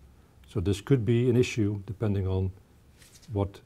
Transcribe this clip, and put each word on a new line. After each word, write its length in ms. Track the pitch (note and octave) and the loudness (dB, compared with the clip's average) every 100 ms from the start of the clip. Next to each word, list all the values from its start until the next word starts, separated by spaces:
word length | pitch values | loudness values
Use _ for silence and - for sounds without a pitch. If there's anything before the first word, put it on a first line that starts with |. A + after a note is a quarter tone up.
| - - - _ - | -20 -20 -20 _ -10
So 120 | - | -4
this 220 | F2+ G2 | -2 -2
could 240 | - C#3 G#2 | 2 2 2
be 240 | A#2 B2 | 2 4
an 60 | A#2 | 2
issue 420 | B2+ - G2+ G#2 - | 2 0 -2 -2 -8
depending 400 | G#2 G#2+ G2 F#2+ | -4 -2 0 0
on 260 | F#2+ F#2+ - - - - - - - - | 0 -2 -6 -18 -20 -20 -20 -20 -20 -6
what 300 | G#2 G2 - | -4 -4 -6